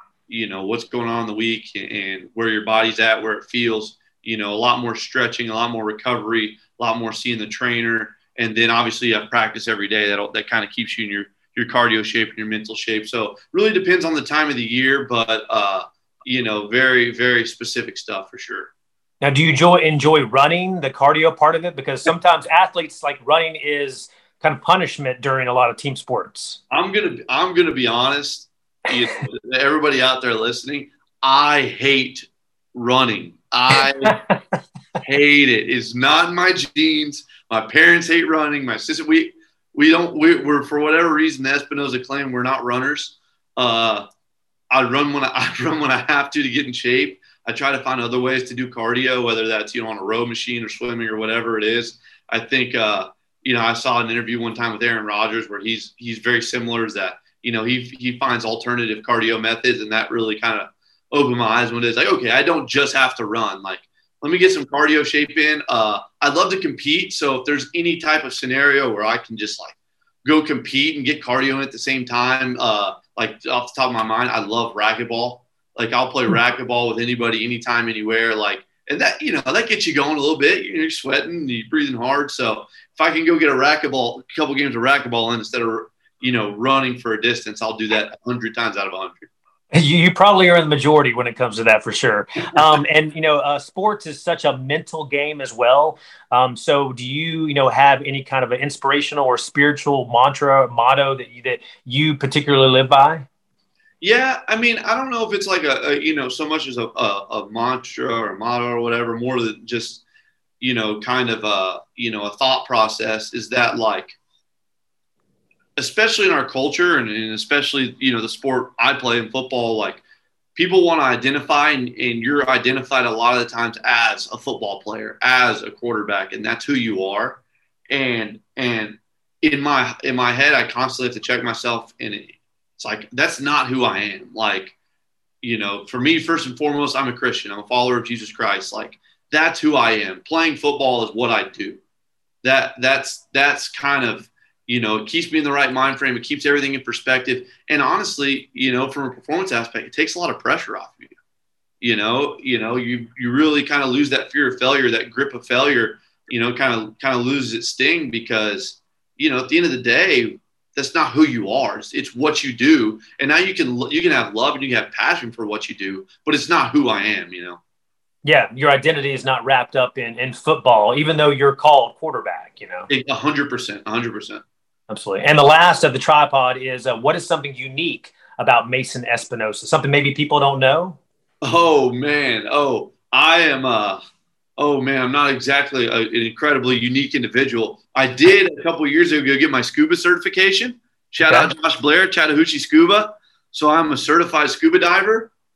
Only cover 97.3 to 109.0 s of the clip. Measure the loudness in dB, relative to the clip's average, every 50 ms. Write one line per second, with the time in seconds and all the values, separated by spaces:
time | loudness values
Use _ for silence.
97.3 | -4 -4 -4 -2 0 2 2 4 4 6 6 6 6 4 2 -4 -6 -8 -6 -4
98.3 | -2 -2 0 0 -2 -2 -2 -4 -4 -2 0 0 2 2 0 -2 -2 0 2 2
99.3 | 2 0 -2 -2 0 2 2 4 2 0 0 0 0 0 0 0 4 4 4 4
100.3 | 4 2 2 4 4 4 4 2 2 2 4 4 4 4 2 0 -2 -4 -8 -12
101.3 | -16 -8 -6 -4 -4 -4 -8 -14 -20 _ _ -4 -2 0 2 2 0 0 -2 -2
102.3 | -2 0 2 4 4 6 6 6 6 6 6 6 8 8 8 6 4 0 -8 -14
103.3 | _ _ _ _ _ _ _ _ _ _ _ _ _ _ 0 2 4 4 4 0
104.3 | -2 -4 -4 -4 -2 0 0 0 0 0 -2 -2 -2 -2 -2 -4 -4 -4 -2 -2
105.3 | -2 -4 -2 -2 -2 0 0 0 0 0 0 -2 -2 0 0 -2 -2 -2 -4 -6
106.3 | -6 -6 -6 -4 -4 -4 -4 -6 -6 -6 -6 -6 -4 -2 -2 -2 -2 -4 -6 -8
107.3 | -8 -8 -8 -8 -6 -4 -2 -2 -2 -4 -6 -10 -10 -6 -6 -4 -4 -4 -4 -6
108.3 | -6 -6 -6 -4 -2 -2 -2 -2 -2 -2 -2 -2 -2 -2